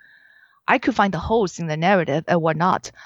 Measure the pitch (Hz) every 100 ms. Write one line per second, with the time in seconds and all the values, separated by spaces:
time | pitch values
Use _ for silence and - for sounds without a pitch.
0 | _ - _ _ _ _ - 285 - 220
1 | 202 156 - 226 185 - 165 151 175 196
2 | 156 151 - 175 160 151 180 - - -